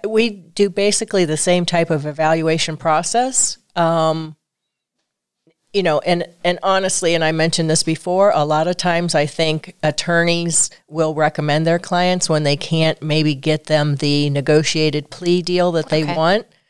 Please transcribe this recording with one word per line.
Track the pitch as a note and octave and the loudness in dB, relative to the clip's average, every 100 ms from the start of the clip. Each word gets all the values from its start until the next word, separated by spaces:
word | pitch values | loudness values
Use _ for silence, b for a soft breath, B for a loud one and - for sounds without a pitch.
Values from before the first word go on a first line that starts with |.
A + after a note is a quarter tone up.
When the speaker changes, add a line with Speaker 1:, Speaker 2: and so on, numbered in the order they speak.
| G#3+ | 0
Speaker 1:
we | A3 A#3 | 0 0
do | G3+ E3 - G3+ | -2 -14 0 0
basically | F#3+ G3+ G3+ A3 G3 | 2 0 0 -2 0
the | E3 D3+ | 0 0
same | - F3+ | 0 0
type | F3 E3+ E3 | 2 0 0
of | D#3 | -2
evaluation | D3 D3 D#3 E3 D#3+ D#3+ - D#3 | -4 -2 0 2 0 0 -2 -4
process. | E3 D#3 - A#3 C4 C4 - - _ F3+ | 0 0 0 -2 0 0 -2 -4 _ -2
Um, | E3 E3 D#3+ D#3+ D#3 D#3 _ _ _ _ _ _ _ _ _ _ _ _ _ | 0 2 0 -2 -6 -14 _ _ _ _ _ _ _ _ _ _ _ _ _
you | G3+ | 0
know, | F3 D3+ | 2 0
and, | - F3 - - | 2 0 -2 -4
and | F3 F3+ | -4 -2
honestly, | F#3+ F#3+ F#3+ - E3+ | 0 0 0 0 0
and | E3 | 2
I | D#3 | 0
mentioned | D#3+ E3 E3 D#3+ | 2 0 0 0
this | D#3+ | 0
before, | - D#3+ F3+ F#3 G3+ | 0 -4 -2 2 4
a | - | 2
lot | D3+ D#3 E3 | 2 0 0
of | F3 | -2
times | F3+ E3+ F3 | -2 0 0
I | D#3 D3 | 0 -2
think | - D#3+ D#3 - - | 0 -2 -2 -8 -6
attorneys | D#3 C#3+ - E3+ E3+ E3+ E3+ D#3 - B _ | -4 -4 -2 0 2 0 -2 -2 -2 B _
will | D3+ D#3 | -2 -2
recommend | D3+ D3+ - D3+ D3+ E3 | 0 0 0 0 2 2
their | E3+ | 0
clients | - F3 F3+ F#3 - | 0 0 0 0 0
when | D#3 | 0
they | D3 D3 | 0 -2
can't | - D#3+ D#3+ - | -2 0 0 -2
maybe | D3+ D3+ D3+ | -2 0 0
get | C3+ D#3 D3+ - | 0 -2 -2 0
them | D#3 D3+ C#3 | 0 0 0
the | D3 C#3+ D3 | 0 0 0
negotiated | C#3+ C3+ D3+ D3+ D#3+ D#3 D3 C#3+ | 0 2 2 2 0 0 -2 -8
plea | - F3 F3+ | -6 0 0
deal | F3 F3+ F3+ | 0 0 2
that | E3 D3+ | 0 0
they | D#3 | -2
Speaker 2:
Okay. | D#3 E3+ | 0 0
Speaker 1:
want. | D#3+ G#3 - _ | 2 0 -2 _